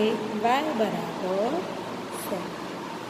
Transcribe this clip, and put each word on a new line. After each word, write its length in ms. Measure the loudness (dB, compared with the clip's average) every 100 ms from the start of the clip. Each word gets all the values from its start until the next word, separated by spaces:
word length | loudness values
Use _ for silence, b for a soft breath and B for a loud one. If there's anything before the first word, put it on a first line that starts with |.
| 6 4 0 2
વાય 280 | 4 4 4 2
બરાબર 720 | 2 2 -2 -2 0 2 2 2 -2 -4 -6 -6 -6 -6 -4
સો. 120 | -4 -4 -6 -6 -6 -6 -8 -8